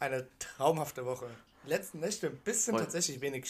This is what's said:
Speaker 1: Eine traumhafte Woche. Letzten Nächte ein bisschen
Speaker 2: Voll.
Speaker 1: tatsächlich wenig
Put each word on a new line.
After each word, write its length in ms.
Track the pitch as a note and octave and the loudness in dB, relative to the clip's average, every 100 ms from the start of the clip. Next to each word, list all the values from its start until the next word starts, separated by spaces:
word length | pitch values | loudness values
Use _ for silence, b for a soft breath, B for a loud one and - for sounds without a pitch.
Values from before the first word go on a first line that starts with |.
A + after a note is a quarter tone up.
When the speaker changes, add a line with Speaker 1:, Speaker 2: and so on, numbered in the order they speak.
Speaker 1:
Eine 260 | C#3 C3 B2+ - | 0 0 -4 -10
traumhafte 680 | - - C#3 D#3+ C#3+ - | -10 2 4 4 0 -4
Woche. 220 | B2 B2+ A#2+ A2+ - - C3 | -4 -4 -6 -12 -18 -14 -2
Letzten 340 | E3+ - - | -2 -2 -4
Nächte 280 | E3+ G#3 D#3+ | -4 -2 -2
ein 100 | C3 | -4
bisschen 380 | - A#3+ - A3+ | -2 0 4 2
Speaker 2:
Voll. 40 | |
Speaker 1:
tatsächlich 400 | E3 E3 D3+ C3 | 2 2 0 0
wenig 240 | C#3 C3+ C3 | -2 -2 -4